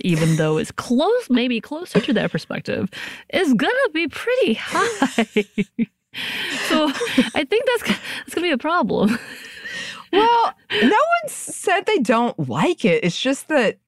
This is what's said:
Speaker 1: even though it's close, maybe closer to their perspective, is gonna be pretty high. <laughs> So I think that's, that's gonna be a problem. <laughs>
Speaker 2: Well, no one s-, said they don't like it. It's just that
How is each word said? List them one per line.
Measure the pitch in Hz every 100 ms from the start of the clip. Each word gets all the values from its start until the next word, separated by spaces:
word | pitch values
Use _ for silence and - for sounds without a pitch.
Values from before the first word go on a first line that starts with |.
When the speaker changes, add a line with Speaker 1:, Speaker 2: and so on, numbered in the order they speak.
| 180
Speaker 1:
even | 160 160 160
though | 156 156
it's | 151
close, | - - 240 339 494 453
maybe | 247 254 226
closer | - 302 359 -
to | -
their | 233 -
perspective, | 160 - - - - 190 - - - -
is | 330 349
gonna | 226 320 508 508
be | 311 339
pretty | - - 508 370
high. | 226 - 330 440 415 262 - 220 214 202
<laughs> | - 196 - 226 _ _ - - - 349 285 -
So | 320 302 269 480 - - -
I |
think | 302 427 508
that's, | 480 -
that's | 190 - - -
gonna | - 349
be |
a | 262
problem. | 302 349 240 - 202 233
<laughs> | - - - - - - - - -
Speaker 2:
Well, | 370 453 466 - - - -
no | 240
one | 427 640 679 622
s-, |
said | - - - - 370
they | 403 415
don't | 226 233 240 - 131
like | 120 277 339 220
it. | 160
It's | 175 -
just | 254 277 -
that | 302 202 -